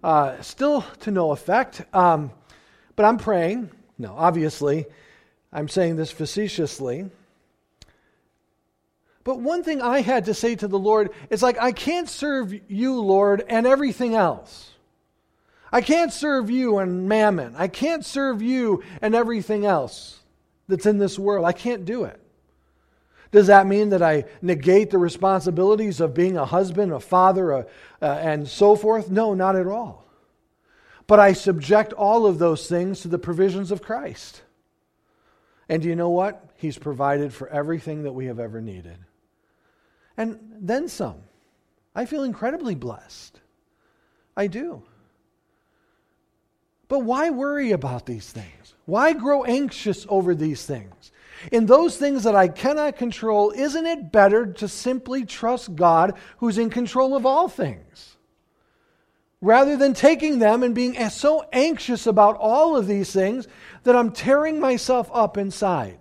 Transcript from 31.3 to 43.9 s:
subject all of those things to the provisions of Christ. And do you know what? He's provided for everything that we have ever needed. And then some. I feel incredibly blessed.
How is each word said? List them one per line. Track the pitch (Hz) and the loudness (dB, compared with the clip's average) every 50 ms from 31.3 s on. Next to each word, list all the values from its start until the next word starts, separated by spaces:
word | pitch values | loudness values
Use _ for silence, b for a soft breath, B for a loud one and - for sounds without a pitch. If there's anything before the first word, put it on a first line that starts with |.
subject | 190 - - 196 185 160 139 135 202 208 214 214 - | 6 4 0 -2 -2 -2 0 2 4 4 4 2 -4
all | - 208 196 214 233 226 | -2 0 2 2 4 4
of | 208 180 156 | 2 2 2
those | 170 170 160 151 - - | 2 2 2 0 -4 -4
things | 175 175 180 190 196 - | -4 -4 -2 -4 -6 -8
to | - 175 | -8 -6
the | 165 175 | -6 -6
provisions | - 170 175 160 190 196 175 190 202 175 | -6 -6 -2 0 0 0 0 -4 -6 -6
of | 202 190 | -8 -8
Christ. | - - 220 247 294 - 117 - - - - - _ _ _ _ _ _ _ _ _ _ _ _ _ _ _ _ _ _ _ _ _ _ _ _ _ _ | -6 -8 -8 -8 -8 -12 -14 -16 -20 -20 -20 -20 _ _ _ _ _ _ _ _ _ _ _ _ _ _ _ _ _ _ _ _ _ _ _ _ _ _
And | 160 160 | -4 -4
do | 156 170 | -2 -2
you | 170 | -4
know | 170 170 175 | -2 -2 0
what? | 175 180 185 202 202 202 - - _ _ | 0 0 -2 -2 -6 -10 -20 -20 _ _
He's | - 156 135 - | -10 -8 -8 -8
provided | - 147 143 120 139 139 143 143 143 143 120 | -10 -10 -6 -2 -2 0 0 -2 -2 -6 -8
for | - 135 - | -12 -16 -8
everything | 151 143 147 156 165 160 - 160 156 151 151 | -6 -6 -4 -4 -6 -8 -8 -10 -10 -10 -10
that | 143 | -10
we | 127 131 131 | -10 -10 -10
have | 127 120 113 | -10 -10 -10
ever | 117 113 107 113 | -10 -10 -10 -12
needed. | 113 110 95 92 82 85 85 87 92 _ _ _ _ _ _ _ _ _ _ _ _ _ _ _ _ _ _ _ _ _ _ - | -12 -12 -14 -16 -18 -20 -20 -20 -20 _ _ _ _ _ _ _ _ _ _ _ _ _ _ _ _ _ _ _ _ _ _ -8
And | 226 226 214 - - - 220 214 | -8 -8 -8 -12 -18 -20 -20 -14
then | 202 180 226 269 320 330 | -6 -4 -4 -4 -4 -6
some. | - - 202 120 85 76 92 _ _ _ _ _ _ _ _ _ _ _ _ _ _ | -8 -8 -10 -10 -10 -14 -20 _ _ _ _ _ _ _ _ _ _ _ _ _ _
I | - 247 | -8 -8
feel | 240 302 311 277 | -6 -6 -6 -6
incredibly | 262 208 - - 240 285 359 330 247 185 | -6 -8 -6 -6 -6 -6 -6 -6 -8 -8
blessed. | 139 123 123 110 - - _ - - - - _ _ _ _ _ _ _ _ _ _ _ _ | -8 -8 -12 -12 -12 -18 _ -20 -20 -20 -20 _ _ _ _ _ _ _ _ _ _ _ _